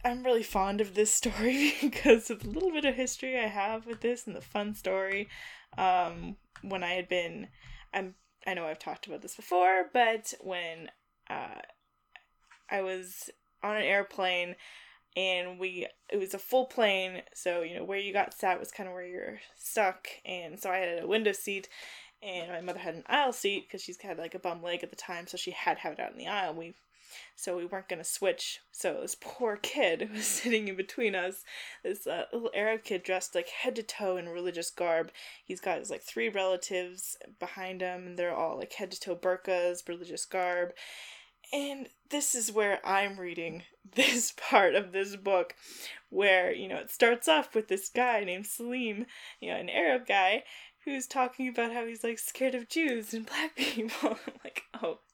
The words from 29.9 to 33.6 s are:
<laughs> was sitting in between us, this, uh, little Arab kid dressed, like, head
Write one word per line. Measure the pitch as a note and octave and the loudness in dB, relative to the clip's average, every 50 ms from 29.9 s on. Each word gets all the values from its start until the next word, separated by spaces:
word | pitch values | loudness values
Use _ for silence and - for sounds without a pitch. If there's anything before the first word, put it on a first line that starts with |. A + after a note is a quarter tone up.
| E3 - - G#3+ | 4 2 -2 -4
<laughs> | G#3+ | -4
was | G#3+ G#3+ | -2 -2
sitting | - - - - A#3+ A3+ A3 G#3+ G3 | 0 0 0 2 2 2 2 2 0
in | F#3+ | -2
between | F#3 F#3+ - - - A#3 G#3+ G3 | -4 -4 -4 -2 0 2 2 2
us, | F#3 F3+ F#3 G3 - - - - - - - - - - | 2 0 -2 -4 -6 -12 -14 -14 -12 -12 -14 -12 -6 -4
this, | F3+ G3+ - - | -4 -4 -4 -4
uh, | - D#3+ E3+ - - | -4 -2 -2 -2 -2
little | - A#3+ A#3 - - | -4 -4 -2 -2 0
Arab | G3+ G#3 A3 A3+ A3 - | 2 2 2 2 0 -2
kid | - G#3 F3+ - | -2 -4 -2 0
dressed, | - F#3 F#3 - - - | 0 0 0 0 0 0
like, | F3 E3+ - | 0 0 -2
head | - - | -4 -4